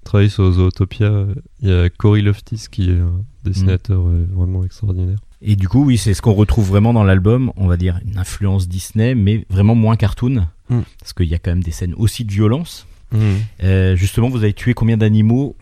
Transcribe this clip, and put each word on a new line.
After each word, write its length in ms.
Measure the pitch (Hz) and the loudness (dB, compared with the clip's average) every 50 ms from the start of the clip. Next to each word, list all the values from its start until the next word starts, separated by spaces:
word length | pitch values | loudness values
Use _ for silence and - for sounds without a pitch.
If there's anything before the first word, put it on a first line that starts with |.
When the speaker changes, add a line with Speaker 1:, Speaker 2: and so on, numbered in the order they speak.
| - | -10
Speaker 1:
travaillé 260 | - - 101 101 101 | -2 0 2 2 2
sur 200 | - - 98 92 | 2 2 2 2
Zootopia, 540 | 90 90 92 92 - - 98 - - - 107 104 | 4 4 2 2 2 0 -4 -4 -2 -2 -2 0
euh, 260 | 104 101 98 101 98 151 - - - - | 0 0 -2 -4 -6 -8 -12 -18 -14 -6
il 80 | - 95 | -2 0
y 40 | 90 | 2
a 160 | 87 87 87 | 2 2 0
Cory 320 | - - - 104 104 107 | -2 0 2 2 2 4
Loftis 440 | 101 101 101 - - - 113 107 - - | 2 0 -2 -2 -4 -12 -12 -12 -12 -12
qui 180 | - - 95 90 | -6 -4 -2 0
est 100 | 90 87 | 0 0
un 220 | 87 85 87 92 104 - - - - | 0 -2 -2 -4 -6 -10 -12 -10 -8
dessinateur, 600 | 104 92 95 95 95 92 90 - - 95 92 90 | -6 -2 0 0 0 0 0 -2 -2 -2 0 0
Speaker 2:
Mm. 100 | 87 85 | 0 0
Speaker 1:
euh, 100 | 85 85 90 95 | 0 0 -2 -2
vraiment 300 | 90 87 90 92 92 92 | -2 -2 -2 -2 -2 -4
extraordinaire. 540 | 92 - - 104 101 92 92 92 90 98 101 - - - - - | -6 -6 -6 -6 -4 -4 -2 -2 -4 -4 -6 -8 -12 -20 -8 -2
Speaker 2:
Et 120 | 104 104 | -2 0
du 120 | 98 95 92 | 0 0 0
coup, 160 | - 131 147 | 2 2 2
oui, 120 | 139 123 107 | 4 2 2
c'est 160 | - 113 95 | 2 0 -2
ce 80 | - | 0
qu'on 120 | - 120 101 | 2 2 2
retrouve 340 | 98 107 - - 120 104 92 | 2 2 2 2 0 0 2
vraiment 260 | 98 101 104 113 117 | 2 2 4 4 4
dans 100 | 113 104 | 4 4
l'album, 480 | 95 95 98 92 107 117 127 131 113 - - | 4 4 4 4 2 2 2 0 -2 -4 -2
on 80 | 98 90 | 0 0
va 80 | 87 | 0
dire 240 | 87 92 92 87 87 - - | 0 0 -2 -2 -4 -6 -8
une 120 | - 95 | -6 -6
influence 480 | 92 - - - 101 98 95 98 92 87 | -6 -8 -6 -4 -2 -2 0 0 -2 -4
Disney, 460 | 90 92 - - - 110 110 123 131 | -6 -8 -8 -6 -2 -2 0 0 2
mais 300 | 120 95 101 110 110 - - | 2 2 2 0 0 -2 -2
vraiment 240 | 95 95 101 107 117 | 0 2 4 4 4
moins 200 | 117 110 110 113 | 4 2 2 2
cartoon, 500 | 107 - 98 - - 120 127 135 117 90 80 - - _ - | 2 0 -2 -2 -2 -2 -2 0 0 -2 -4 -6 -8 _ -4
Speaker 1:
Mm. 120 | 123 120 - - - - | -4 -4 -4 -6 -10 -20
Speaker 2:
parce 140 | - - - | -20 -12 -6
qu'il 120 | - 92 | -4 -2
y 80 | 78 82 | -2 -2
a 60 | 85 | -4
quand 120 | - 90 | -4 -2
même 120 | 85 90 90 | -2 -2 -4
des 80 | 87 | -4
scènes 240 | - - 92 90 82 - | -6 -6 -6 -8 -4 -2
aussi 260 | 113 104 - - 120 | -2 -2 -2 -4 -8
de 60 | 107 | -6
violence. 540 | 98 101 107 104 117 156 170 - - - - - - - - - | -2 0 0 0 0 0 -4 -8 -12 -20 -20 -20 -20 -20 -14 -6
Speaker 1:
Mm. 60 | - 107 107 104 95 101 110 107 - - 90 | -2 0 0 0 0 -2 -4 -8 -8 -4 0
Speaker 2:
Euh, 320 | 92 95 95 92 92 92 87 | 0 2 2 2 2 2 2
justement, 320 | 95 98 - - 113 131 | 0 0 0 0 0 0
vous 80 | 127 117 107 | 0 0 0
avez 100 | 104 98 | -2 -2
tué 200 | - - 123 120 | -2 -2 -2 0
combien 220 | - 113 110 113 110 | 0 2 0 2 2
d'animaux 600 | 113 107 107 110 107 110 117 131 143 - - - | 2 2 4 4 4 4 2 2 0 -4 -6 -10